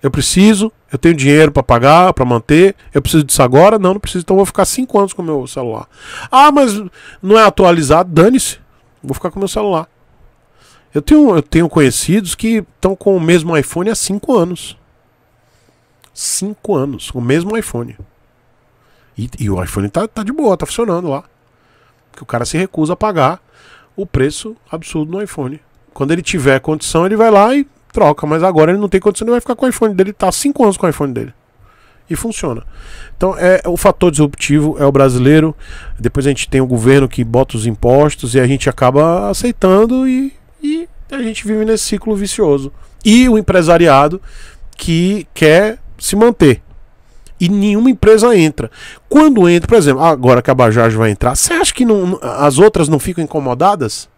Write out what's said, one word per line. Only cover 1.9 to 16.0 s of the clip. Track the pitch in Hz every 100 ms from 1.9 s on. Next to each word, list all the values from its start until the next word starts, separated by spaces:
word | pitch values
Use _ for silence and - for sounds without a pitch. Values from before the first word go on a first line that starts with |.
| 160 185
pra | - 123
manter, | 120 - 151 190 196 -
eu | 151
preciso | - 160
disso | 139 -
agora? | 123 131 185 220
Não, | 185
não | 196
preciso, | - 180
então | 175
eu | 190
vou | 196
ficar | - 190
cinco | - 254 214
anos | 196
com | -
o | 170
meu | 151 131
celular." | - 123 110 - _ - - -
Ah, | 262 294
mas | 285 262 202 190 _ - -
não | 185 214
é |
atualizado? | 214 - 190 175 143 156 185
Dane-se, | 156 185 254 - - _ _ _ _
vou | 135
ficar | 135 180
com | 190
o |
meu | 196
celular. | - 208 170 160 _ _ _ _ _ _ _ _ _ _
Eu | 147
tenho, | 147 302 285 175
eu |
tenho | - 165 165
conhecidos | - 139 123 - 190 185
que | - 220 226 190 _
tão | 190 190
com | - 190
o |
mesmo | 160 175 160 160
iPhone | - - 190
há | 226
cinco | - 196 - 247
anos. | 175 175 - - _ _ _ _ _ _ _ _ _ _ _ _